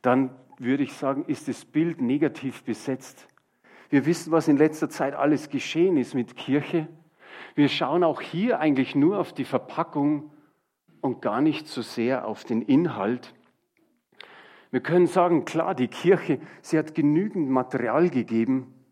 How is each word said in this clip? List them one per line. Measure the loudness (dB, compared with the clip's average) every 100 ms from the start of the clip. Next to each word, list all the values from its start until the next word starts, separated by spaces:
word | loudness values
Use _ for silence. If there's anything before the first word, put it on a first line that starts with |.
dann | 4 2 2 -4 _ -8
würde | -2 0
ich | -2
sagen, | -4 -4 -4 -4
ist | -6 -6
das | -8 -4
Bild | -2 -2 0
negativ | -2 0 0 -2 -10 -8
besetzt. | -8 -6 -6 -8 -10 -20 -20 _ _ _ _ -20 0
Wir | 2 2
wissen, | -2 2
was | 2 4
in | 4
letzter | 4 2 -6
Zeit | -4 -6 0
alles | 0 0 -2
geschehen | -8 -4 0 2 2
ist | 0
mit | -4 -6 -8
Kirche. | -2 -2 0 -4 -4 -14 _ _ -20 -20 -8 2
Wir | 2
schauen | 2 0 2
auch | 2 0
hier | -6 -2 0 2
eigentlich | 2 2 0 2
nur | 2 2
auf | -4
die | -6 -4
Verpackung | -4 -4 -6 -4 0 0 0 -6 -20 _ _ _ _ _ _ -6
und | -2
gar | -2 2
nicht | 2 0 -8
so | -10
sehr | -8 -2 0 -2 -4
auf | -10
den | -2 -2
Inhalt. | 4 4 4 -2 -4 -4 -8 _ _ _ _ _ _ _ _ _ -20 -20 -20 -20 _
Wir | -6
können | 2 4 4
sagen, | 4 4 2 0
klar, | -4 -2 -2
die | -4
Kirche, | 0 4 4 2 -4 -4 -20
sie | -2 -2
hat | -2 0
genügend | 2 2 0 -2 0
Material | 0 0 -4 0 2 2
gegeben | 0 0 0 0 -2 -4 -20 _